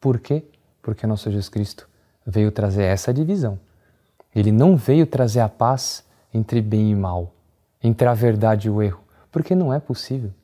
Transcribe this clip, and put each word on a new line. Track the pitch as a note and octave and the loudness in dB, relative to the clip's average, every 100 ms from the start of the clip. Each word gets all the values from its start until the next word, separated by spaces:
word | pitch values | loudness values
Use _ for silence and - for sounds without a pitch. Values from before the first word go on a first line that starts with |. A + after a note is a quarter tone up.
Por | C#3 B2 | 0 -2
quê? | - D3 - _ _ _ | -2 -6 -6 _ _ _
Porque | - A2 A2 | -10 -6 -4
nosso | G#2+ - | -4 -2
Jesus | G2+ G2 | -4 -4
Cristo | - G2+ - - _ _ _ - | -6 -8 -8 -20 _ _ _ -6
veio | G#2+ G#2 | 0 0
trazer | G#2 G#2 F#2+ | 0 -2 0
essa | F#2+ F#2+ - | 0 0 -2
divisão. | C3 D#3 G3 B2 G2 _ _ _ _ _ _ _ - | -2 -2 -2 -4 -6 _ _ _ _ _ _ _ 0
Ele | G#2 | 2
não | G#2+ D3+ F3+ | 4 6 4
veio | A2+ C#3+ D#3 | 4 2 2
trazer | B2 B2 A2+ | 2 0 2
a | A2 | 0
paz | - A#2+ C3 - - _ _ _ | 0 0 0 -4 -10 _ _ _
entre | A2+ G#2+ A#2+ | -4 -2 -2
bem | G#2+ G#2+ G#2+ | 0 0 2
e | G2+ | 0
mal, | F#2+ F2+ F2 _ _ _ _ _ | -2 -6 -8 _ _ _ _ _
entre | A#2 A2 B2 | -2 2 2
a | A#2 | 2
verdade | A#2+ G#2+ A2 G#2+ G#2 | 0 2 2 0 0
e | |
o | G#2 | -2
erro, | G#2 F2+ _ _ _ | -2 -4 _ _ _
porque | E3 D#3 | -6 -2
não | F#3 E3 | 0 0
é | C3+ | -4
possível. | - B2 - C3+ A2 F#2+ | -6 -10 -8 -8 -8 -12